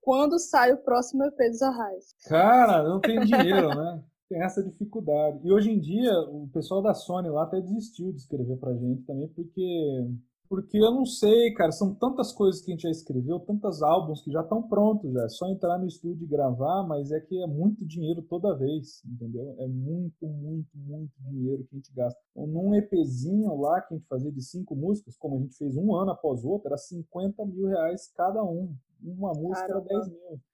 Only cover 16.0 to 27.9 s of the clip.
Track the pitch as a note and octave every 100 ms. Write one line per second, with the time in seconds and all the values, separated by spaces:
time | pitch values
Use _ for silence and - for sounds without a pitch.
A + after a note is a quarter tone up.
16 | E3+ E3+ D#3+ C#3+ C3+ A#2+ C3+ F3+ F#3 D3
17 | C#3+ D#3 D#3 F#3 F3 D3 F#3 G#3+ F3+ D#3+
18 | D#3 E3+ D#3+ F3 G#3 D3+ C3 D3+ C3+ -
19 | B2 A#2+ A#2 A#2 C#3 C3 C3 C3 C3 E3+
20 | F3 D#3+ D#3+ D3 D3 D#3+ D#3 D3 C#3 D3
21 | D3+ C3 C3 C3+ B2+ C3+ C3 C#3 C3+ C3
22 | B2 A#2+ _ - D3+ D#3+ F#3+ G#3 G#3 F#3
23 | D3 B2+ C#3 G3+ G#3+ D3 C#3+ F3 - D#3+
24 | - C3 C#3+ C#3+ B2+ F3 F#3 C#3+ D#3+ G#3
25 | G#3 - D#3 C3+ C#3 _ D3 C3 G3 F3
26 | F#3+ F3 D#3 C3 A#2+ G3+ C#3+ C#3+ - F3
27 | E3 F3 F#3+ G3+ G#3 F3+ F#3+ F#3+ D#3+